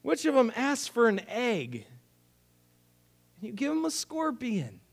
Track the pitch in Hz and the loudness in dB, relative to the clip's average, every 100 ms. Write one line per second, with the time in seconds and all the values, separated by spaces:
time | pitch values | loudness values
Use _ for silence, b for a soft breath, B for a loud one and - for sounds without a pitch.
0 | 269 311 311 277 233 220 269 285 - 233 | 0 0 4 4 4 2 0 -2 -4 4
1 | 233 196 - 208 247 202 123 117 101 - | 4 4 -2 -4 0 -2 -2 -8 -12 -20
2 | _ _ _ _ _ _ _ _ _ _ | _ _ _ _ _ _ _ _ _ _
3 | _ _ _ _ 202 202 277 320 320 302 | _ _ _ _ -10 -4 0 0 0 -2
4 | - 311 311 233 247 208 123 101 _ | -6 -2 -2 -2 -2 -2 -2 -10 _